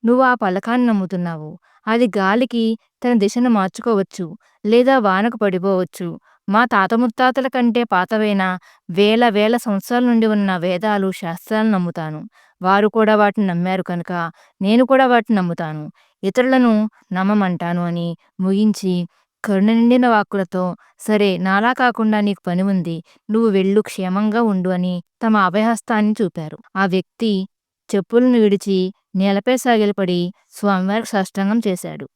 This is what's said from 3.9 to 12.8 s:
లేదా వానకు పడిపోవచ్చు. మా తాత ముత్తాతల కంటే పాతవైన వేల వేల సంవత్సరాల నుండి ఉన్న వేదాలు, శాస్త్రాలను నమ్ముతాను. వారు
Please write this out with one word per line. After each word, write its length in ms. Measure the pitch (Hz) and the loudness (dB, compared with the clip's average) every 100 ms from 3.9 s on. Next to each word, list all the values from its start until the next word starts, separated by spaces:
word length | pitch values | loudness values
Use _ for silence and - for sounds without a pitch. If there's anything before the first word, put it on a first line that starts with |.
| 214 190 - 170 170 _ _ | -2 -2 -6 -12 -12 _ _
లేదా 300 | 208 233 247 269 | 2 4 4 4
వానకు 380 | 208 190 220 233 | 2 0 0 -2
పడిపోవచ్చు. 720 | 202 180 190 190 180 - 175 165 _ _ - | -2 -2 -2 -2 -2 -6 -10 -10 _ _ -2
మా 140 | 208 | 0
తాత 300 | 240 214 254 | 2 2 2
ముత్తాతల 520 | 226 240 - 254 262 262 | 0 0 0 0 0 -4
కంటే 340 | 262 240 226 | 0 0 0
పాతవైన 600 | 240 185 180 220 214 196 185 185 _ _ _ | 0 0 0 -2 0 0 -2 -4 _ _ _
వేల 360 | 175 208 226 240 | 0 2 4 2
వేల 260 | 208 214 240 | 2 2 0
సంవత్సరాల 480 | 233 196 - 240 | -2 -4 -2 0
నుండి 220 | 247 233 220 | 2 2 2
ఉన్న 240 | 208 202 185 | 0 0 -2
వేదాలు, 520 | 175 180 214 208 190 | -2 -2 -2 0 -2
శాస్త్రాలను 600 | 180 175 165 - 214 220 | -4 -8 -10 -4 -2 0
నమ్ముతాను. 500 | 196 175 170 156 151 214 _ _ _ | 0 -2 -6 -8 -10 -14 _ _ _
వారు 280 | 185 196 | 0 2